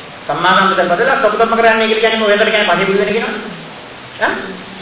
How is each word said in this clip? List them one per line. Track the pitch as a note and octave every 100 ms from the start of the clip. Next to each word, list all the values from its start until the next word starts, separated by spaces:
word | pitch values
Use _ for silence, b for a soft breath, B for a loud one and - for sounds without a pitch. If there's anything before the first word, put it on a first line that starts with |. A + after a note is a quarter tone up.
| - -
සම්මා | - D3+ F3+
සම්බුද්ධත්වයට | F#3+ G3 F3+ F3
පත් | F3
වෙලා | C4 B3+
තොප | G#3+ A3
තොප්ම | A3
කරන්නේ | A3+ A3+ A3 A3
කියලා | A3
කියන්නේ | A3+ A3
මොකද? | G#3+ G#3
කියන්නේ | A3 G#3+ -
පස්සේ | F3 F#3+
බුදු | G3
වෙන | G3+
කියනවා. | G#3+ - - - - - - - - - -
ඈ? | C#4+ - F#3+ F#3 - -